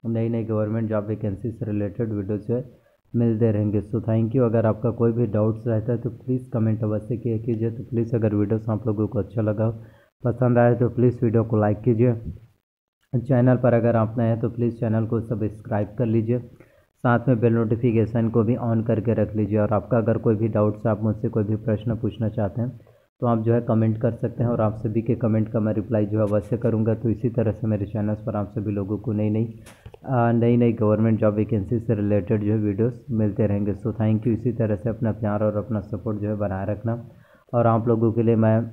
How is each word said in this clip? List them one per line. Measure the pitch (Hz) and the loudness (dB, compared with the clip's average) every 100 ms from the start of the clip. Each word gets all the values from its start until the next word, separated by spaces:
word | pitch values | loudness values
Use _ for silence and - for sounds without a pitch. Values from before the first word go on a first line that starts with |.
| 113 | -2
नई | 113 117 | -2 0
नई | 117 | -2
गवर्नमेंट | 107 107 107 113 110 | -2 -2 -2 -2 -2
जॉब | 107 101 | -2 -2
वैकेंसी | 107 107 95 120 | -4 -4 -4 -8
से | 107 107 | -6 -4
रिलेटेड | 104 101 98 117 | -2 -4 -4 -4
वीडियो | 104 98 104 | -4 -4 -6
जो | 98 | -2
है | 120 127 - _ _ _ | -4 -6 -18 _ _ _
मिलते | 117 117 110 117 | 0 0 2 2
रहेंगे। | 104 104 104 | 2 0 0
So | 98 117 | -2 -4
thank | 113 113 113 | 0 0 2
you। | 135 | 2
अगर | 117 113 110 | 2 4 2
आपका | 110 117 | 2 -2
कोई | 113 117 | 2 0
भी | 117 117 | 2 0
डाउट्स | 104 107 110 123 | 2 0 0 -2
रहता | 110 110 | -2 0
है | 117 | -2
तो | 120 | -4
please | 113 - 127 127 | -8 -4 -4 -2
comment | 120 110 107 | -2 0 0
अवश्य | 110 107 107 117 | -2 -4 -4 -4
किया | 120 110 | -2 -4
कीजिए। | 113 110 113 | -2 -2 -2
तो | 113 | -4
please | 104 117 117 120 | -4 -2 0 0
अगर | 107 | 0
वीडियोज़ | 104 101 110 110 | 2 2 0 0
आप | 107 113 | -2 -2
लोगों | 104 104 | -2 0
को | 110 | -2
अच्छा | 95 113 | -4 -2
लगा | 107 104 | -2 0
हो, | 110 113 - - _ _ | -2 -2 -14 -20 _ _
पसंद | 123 117 127 120 | -4 2 4 6
आए | 120 | 6
तो | 117 120 | 4 0
please | - 123 117 | 2 2 2
video | 120 110 | 2 2
को | 113 113 | 2 2
like | 104 104 | 2 2
कीजिए। | - 113 123 113 - - - _ _ _ _ _ _ | 0 4 2 2 -6 -14 -20 _ _ _ _ _ _
चैनल | 127 113 127 123 120 | -4 2 4 4 4
पर | 123 | 4
अगर | 117 117 117 | 4 4 2
आप | 110 113 | 0 0
नए | 113 | 0
हैं | 117 | 0
तो | 117 | -2
please | 117 120 117 | -2 -2 -2
चैनल | 117 110 110 | -2 0 0
को | 117 | -2
subscribe | 113 110 104 - - 107 104 - | -2 -4 -4 -6 -6 -4 -4 -2
कर | 120 | 0
लीजिए, | 110 113 123 - - - _ _ _ | 0 0 -2 -4 -20 -20 _ _ _
साथ | 127 120 131 | 2 2 2
में | 120 | 2
bell | 117 | 4
notification | 117 113 113 123 113 107 120 113 | 2 2 2 2 2 2 0 0
को | 113 | 2
भी | 110 123 | 2 0
on | 120 113 110 | 0 0 0
करके | 110 107 | 0 0
रख | 107 101 101 | 0 0 -2
लीजिए। | 104 104 | 0 0
और | 104 | 2
आपका | 104 95 120 | 0 0 0
अगर | 107 110 | 2 0
कोई | 120 104 | 2 2
भी | 113 | 2
डाउट्स, | 107 107 104 117 | 2 0 0 -2
आप | 104 | 0
मुझसे | 107 104 120 | 0 -2 -2
कोई | 113 | -2
भी | 104 110 | 0 -2
प्रश्न | 113 107 123 110 | 0 -2 -2 -2
पूछना | 110 92 110 | -4 -2 -4
चाहते | 107 101 - | -2 -4 -2
हैं | 120 - - _ _ _ | -6 -6 -20 _ _ _
तो | 123 | 0
आप | 117 | 0
जो | 110 | 2
है | 117 | 0
comment | 117 110 110 110 | 2 2 2 0
कर | 120 | -2
सकते | 117 117 - | -2 -6 -2
हैं | 120 | -2
और | 117 | 0
आप | 110 - | 0 -2
सभी | 117 110 | -4 -4
के | 110 117 | -2 -2
comment | 117 110 107 | 0 0 0
का | 117 | -2
मैं | 107 | 0
reply | 107 95 110 101 | -2 -2 -2 0
जो | 107 | 0
है | |
अवश्य | 104 104 - 113 | 0 0 -2 -2
करूँगा। | 117 110 110 | 0 0 0
तो | 110 120 | 0 0
इसी | 104 127 | 0 -2
तरह | 117 107 | 0 -2
से | 101 110 | 0 -2
मेरे | 104 98 | -2 -2
channels | 110 104 107 | -4 -2 -4
पर | 110 104 | -4 -4
आप | 98 | -4
सभी | - 101 | -4 -4
लोगों | 101 98 104 | -4 -4 -4
को | 107 | -2
नई | 104 107 | -2 0
नई, | 107 117 110 - - - - | 0 -2 -6 -20 -20 -20 -18
अ, | - 127 117 | -4 0 2
नई | 117 117 120 | 4 4 4
नई | 120 | 4
गवर्नमेंट | 107 107 107 110 107 | 4 2 4 4 4
जॉब | 110 | 2
वैकेंसी | 104 104 110 95 120 | 2 0 0 0 -4
से | - | 0
related | 110 104 104 92 110 | -2 2 0 0 0
जो | 104 | 0
है | 110 | 0
videos | 104 98 117 123 - | 0 0 0 -2 -6
मिलते | 110 107 98 104 | 0 0 0 0
रहेंगे। | 101 101 | 0 -2
So | 95 120 | -4 -4
thank | 107 110 110 | -2 0 2
you। | 113 | 0
इसी | 110 123 | 0 -2
तरह | 113 110 101 | -2 -2 0
से | 120 | -4
अपना | 110 113 | -2 -4
प्यार | 110 110 104 | -2 -2 0
और | 107 104 | 0 0
अपना | 101 107 | -4 -6
support | - 104 113 107 | -4 -8 -6 -4
जो | 104 | -4
है | 104 | -2
बनाए | 101 95 98 | -4 -4 -4
रखना | 104 113 117 - - _ _ _ | -4 -4 -6 -8 -20 _ _ _
और | 120 117 | 2 4
आप | 113 120 | 2 2
लोगों | 113 113 | 2 2
के | 113 | 2
लिए | 113 113 | 2 4
मैं | 113 110 113 | 4 2 0